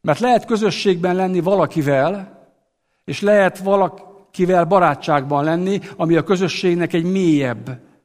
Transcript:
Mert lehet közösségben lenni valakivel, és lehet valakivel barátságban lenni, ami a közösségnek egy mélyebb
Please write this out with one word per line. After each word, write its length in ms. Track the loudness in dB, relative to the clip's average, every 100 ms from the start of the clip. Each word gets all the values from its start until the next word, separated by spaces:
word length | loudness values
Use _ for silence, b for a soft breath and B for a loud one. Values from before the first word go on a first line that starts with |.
Mert 180 | -2 0
lehet 260 | 2 0
közösségben 680 | 0 -2 -2 0 -2 0 0
lenni 260 | -2 -2 -2
valakivel, 1040 | 0 0 0 0 0 0 0 -4 -12 -20 _ _ _ _ _ _
és 160 | -12 -4
lehet 380 | 2 4 4 0
valakivel 1040 | -2 0 0 -4 -20 -20 _ -2 2 2
barátságban 800 | 4 4 2 0 0 0 0 -2
lenni, 360 | 0 -2 -2 -4 -6 B
ami 200 | 0 0
a 80 |
közösségnek 680 | 2 0 0 -2 -2 0 0
egy 120 | -2
mélyebb 760 | -2 0 2 2 0 -6 -10 -14 _ _